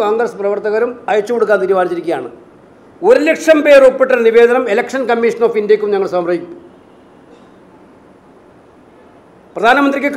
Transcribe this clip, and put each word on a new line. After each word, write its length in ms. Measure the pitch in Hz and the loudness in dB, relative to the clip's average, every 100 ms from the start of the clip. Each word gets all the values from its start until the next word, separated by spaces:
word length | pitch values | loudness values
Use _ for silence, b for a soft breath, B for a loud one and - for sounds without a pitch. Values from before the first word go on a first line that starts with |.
കോൺഗ്രസ് 340 | 208 226 233 196 | -2 -2 -4 -4
പ്രവർത്തകരും 500 | 202 202 214 214 240 240 - | -6 -4 -4 -2 -4 -6 -4
അയച്ചു 200 | 214 208 | -4 -2
കൊടുക്കാൻ 260 | 233 208 202 | -2 0 0
തീരുമാനിച്ചിരിക്കുകയാണ്. 680 | 185 190 180 170 165 147 123 - - - _ _ _ - 180 | 0 0 -2 -4 -6 -6 -8 -16 -20 -20 _ _ _ -4 2
ഒരു 100 | 262 302 | 2 2
ലക്ഷം 300 | 311 320 311 294 | 0 2 2 4
പേർ 160 | 277 262 | 6 6
ഒപ്പിട്ട 220 | 254 254 254 226 | 4 0 2 2
നിവേദനം 360 | 233 233 247 247 | 4 4 2 0
Election 280 | 214 233 262 233 | -2 -2 -6 -4
Commission 320 | 233 233 226 233 | -2 -2 0 -2
of 60 | 214 | 0
ഇന്ത്യക്കും 280 | 208 208 208 | 0 0 0
ഞങ്ങൾ 140 | 196 190 180 | -4 -2 -4
സമർപ്പിക്കും. 360 | 175 175 - - - - _ _ _ _ _ - - - - - - - _ _ _ _ _ _ _ _ _ _ _ _ _ _ _ - | -4 -4 -6 -18 -20 -20 _ _ _ _ _ -20 -20 -20 -20 -20 -20 -20 _ _ _ _ _ _ _ _ _ _ _ _ _ _ _ -2
പ്രധാനമന്ത്രിക്ക് 540 | 214 269 277 277 277 | 2 2 2 -2 -2